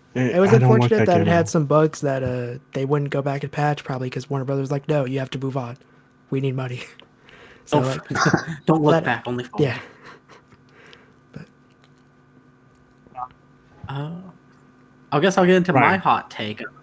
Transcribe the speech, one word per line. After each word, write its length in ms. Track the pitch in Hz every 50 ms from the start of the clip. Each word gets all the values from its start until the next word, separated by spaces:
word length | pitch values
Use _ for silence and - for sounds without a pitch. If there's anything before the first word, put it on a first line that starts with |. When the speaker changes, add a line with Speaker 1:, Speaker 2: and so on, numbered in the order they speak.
| _ _ -
Speaker 1:
it, 200 | 123 127 123 156
Speaker 2:
It 40 | 180
was 100 | 196 196
Speaker 1:
I 80 | 226 226
don't 200 | 123 127 - -
like 40 | 120
Speaker 2:
unfortunate 160 | 120 226 214
Speaker 1:
that 80 | 220
Speaker 2:
that 140 | 190 175 170
it 40 | 165
Speaker 1:
game 40 | 165
at 60 | 170
Speaker 2:
had 100 | 170 165
Speaker 1:
all. 40 | 165
Speaker 2:
some 160 | - 170 147
bugs 340 | 135 151 151 156 156 - -
that, 220 | 147 139 135 131 131
uh, 360 | 127 123 123 123 120 123 135 - _ -
they 140 | 135 135
wouldn't 240 | 135 147 147 143 143
go 100 | 143 143
back 220 | 139 143 139 143 147
and 100 | 139 -
patch, 320 | 151 147 147 147 - -
probably 240 | - 135 127 131 127
'cause 220 | - 135 127 -
Warner 140 | 143 135 127
Brothers 160 | 131 139 139 135
was 80 | 135
like, 180 | 147 143 - -
"No, 160 | 151 147 135
you 140 | 123 135 135
have 100 | 131 -
to 80 | - 131
move 180 | 131 135 131 139
on. 180 | 123 120 131 - _ _ _ _ _ _ _ _ _ _
We 100 | 139 135
need 160 | 135 135 127
money." 240 | 135 131 127 123 123 -
<laughs> 800 | - - - - _ _ _ _ - - - - - - - _
So, 140 | - 147 147
Speaker 3:
Don't, 60 | 127
Speaker 2:
like, 140 | 131 131 156 - -
Speaker 3:
<laughs> 560 | - - - 147 - - - 165 160 - -
don't 160 | - 160 160 147
look 100 | 151 160
Speaker 2:
that, 120 | 165 156
Speaker 3:
back, 200 | 135 117 113 -
only 180 | 123 123 123 120
forward. 240 | - - - 147 127
Speaker 2:
yeah. 100 | 120 - - - - _ - - - - _ _ - - _ _ - _ _ _ _ - - - - - _ _ _ _ _ _ -
But 140 | - - - _ _ _ _ _ _ _ _ _ _ _ _ _ _ _ _ _ _ _ _ _ _ _ _ _ _ _ _ _ _ _ - - 127 123 - - _ _ _ _ _ _ _ - - - -
Speaker 3:
Uh, 220 | 139 139 147 156 170 175 190 185 - - _ _ _ _ _ _ _ _ _ _ _ _ _ _ 147
I 80 | 147
guess 160 | 160 196 180 196
I'll 80 | 180
get 100 | 175 185
into 160 | 185 175 185 156
my 80 | 127
Speaker 1:
Ryan. 200 | 117 104 - 190
Speaker 3:
hot 300 | - 151 117 110 - -
take. 320 | - - 113 107 104 - 113 - - -